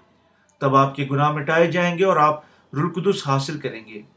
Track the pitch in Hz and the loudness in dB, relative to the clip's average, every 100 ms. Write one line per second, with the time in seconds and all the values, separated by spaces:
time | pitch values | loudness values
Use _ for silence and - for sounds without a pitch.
0 | _ _ _ _ _ - 139 135 135 147 | _ _ _ _ _ -4 2 4 4 0
1 | 135 139 147 151 143 160 170 180 175 170 | -4 0 0 -2 0 2 2 0 -2 0
2 | 190 165 151 151 - _ _ 135 170 185 | 2 4 2 2 -6 _ _ -4 -4 -2
3 | 175 190 139 135 135 147 123 110 110 104 | 0 0 0 0 -2 -6 -8 -10 -14 -18
4 | - | -18